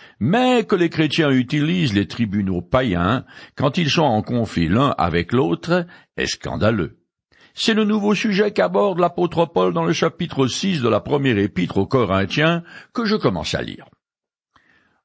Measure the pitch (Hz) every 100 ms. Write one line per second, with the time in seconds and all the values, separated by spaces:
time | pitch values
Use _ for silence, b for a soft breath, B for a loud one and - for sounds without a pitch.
0 | B - 117 233 254 247 - 185 170 156
1 | 156 165 147 131 120 151 151 185 143 101
2 | 101 - 110 104 95 87 - 131 131 87
3 | 90 123 B B B - 143 180 147 143
4 | 147 107 - 123 107 87 80 107 139 -
5 | 87 85 85 120 165 170 - 180 170 B
6 | B - 65 - 64 65 107 110 76 -
7 | _ _ _ b b - - 214 208 214
8 | 202 208 226 190 208 202 180 196 202 175
9 | 175 175 175 165 165 180 185 170 165 165
10 | 165 - 170 - 127 - 196 160 120 107
11 | - 143 135 104 101 - 87 95 98 131
12 | 98 95 98 147 156 170 B B B -
13 | 220 214 139 87 73 67 57 - - _
14 | _ _ _ _ _ b b b b b